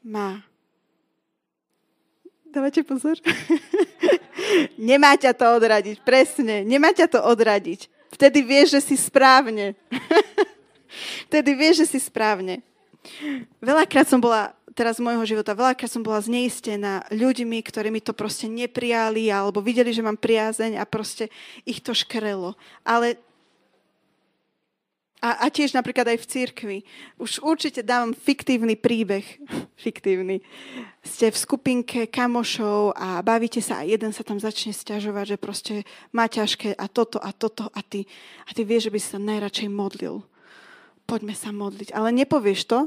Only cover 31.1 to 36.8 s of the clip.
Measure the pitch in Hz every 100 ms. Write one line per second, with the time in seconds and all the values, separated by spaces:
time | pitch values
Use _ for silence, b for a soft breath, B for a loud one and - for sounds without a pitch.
31.1 | - 226 - - 277 - 247 240 240 220
32.1 | - 247 240 233 - 208 208 208 - 185
33.1 | 180 190 226 226 240 - 226 151 214 220
34.1 | 208 - 202 214 214 220 196 - 208 208
35.1 | 202 202 202 - 202 - 208 202 B B
36.1 | 233 226 - 208 - 214 196